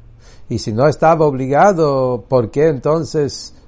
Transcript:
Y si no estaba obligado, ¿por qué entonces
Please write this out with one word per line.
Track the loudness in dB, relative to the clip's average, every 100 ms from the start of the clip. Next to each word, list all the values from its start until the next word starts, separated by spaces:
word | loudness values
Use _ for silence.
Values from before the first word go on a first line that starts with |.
| -20 -20 -20 -20 -8
Y | -8
si | -4
no | 0 0
estaba | 2 2 4 2
obligado, | 0 -2 2 2 2 0 0 -2 -4 -2
¿por | 0 0
qué | 0 0
entonces | 0 -2 -2 -2 -2 -4 -6 -16 -20